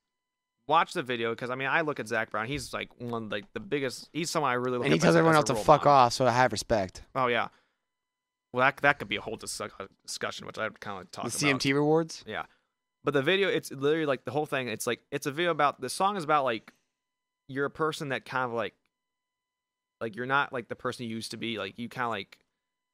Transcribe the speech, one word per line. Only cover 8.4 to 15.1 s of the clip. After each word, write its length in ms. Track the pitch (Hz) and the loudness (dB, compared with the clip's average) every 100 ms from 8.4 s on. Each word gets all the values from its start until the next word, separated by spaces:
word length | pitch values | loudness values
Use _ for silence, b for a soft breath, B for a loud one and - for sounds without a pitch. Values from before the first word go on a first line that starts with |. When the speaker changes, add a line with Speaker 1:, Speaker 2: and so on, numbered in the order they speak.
| _ | _
Speaker 1:
Well, 120 | 123 131 | 2 2
that, 100 | 139 | 4
that 200 | 143 147 | 2 2
could 100 | 107 | -2
be 80 | 101 | -6
a 40 | |
whole 160 | 101 110 | -6 -8
dis-, 240 | 101 - | -10 -8
uh, 80 | 107 - 98 _ | -8 -10 -16 _
discussion, 420 | - - 107 - 101 | -14 -8 -8 -8 -10
which 120 | 92 | -6
I 60 | |
would 160 | 107 - | -6 -6
kinda 240 | - 98 90 | -12 -12 -12
talk 120 | - | -10
Speaker 2:
The 40 | 117 | -8
Speaker 1:
about. 40 | |
Speaker 2:
C 180 | 113 147 | -2 0
M 80 | 135 | 0
T 140 | 139 | 2
rewards? 520 | 139 147 160 165 - - | 2 4 2 0 -6 -10
Speaker 1:
Yeah. 180 | 95 78 _ _ _ _ _ | -8 -8 _ _ _ _ _
But 100 | - | -2
the 80 | 143 | 0
video, 260 | 135 190 190 | 2 2 2
it's 220 | 151 - | 0 -4
literally, 360 | 135 139 160 151 | -4 0 0 0
like, 180 | 131 | -2
the 60 | - | -4
whole 140 | 131 151 | -4 -2
thing, 220 | 139 123 | -4 -4
it's, 180 | 107 - | -4 -4
like, 140 | 117 _ | -4 _